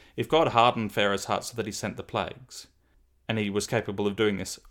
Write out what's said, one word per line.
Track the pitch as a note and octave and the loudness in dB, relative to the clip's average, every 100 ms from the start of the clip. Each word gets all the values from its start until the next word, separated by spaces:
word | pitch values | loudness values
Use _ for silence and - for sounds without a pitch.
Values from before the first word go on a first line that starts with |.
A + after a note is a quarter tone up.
| - - | -14 -6
If | - | 2
God | D#3 C#3+ | 4 4
hardened | A#2 A#2+ A#2 G#2+ | 6 6 4 -2
Pharaoh's | A2+ G2+ G2 - | 0 2 0 -2
heart | G2+ | -4
so | - A#2+ | -4 -6
that | G#2 | -6
he | |
sent | - G#2 E2 | -6 -8 -8
the | |
plagues, | - A2 F#2 - - - - _ _ _ _ _ - | -6 -4 -6 -8 -18 -18 -20 _ _ _ _ _ -4
and | A2 | -2
he | G2+ | 0
was | G2+ - | -2 0
capable | A#2 G#2 G2+ G#2 | -2 -2 -2 -2
of | G2+ | 2
doing | G#2+ G2 | 2 0
this, | - - - | -6 -12 -6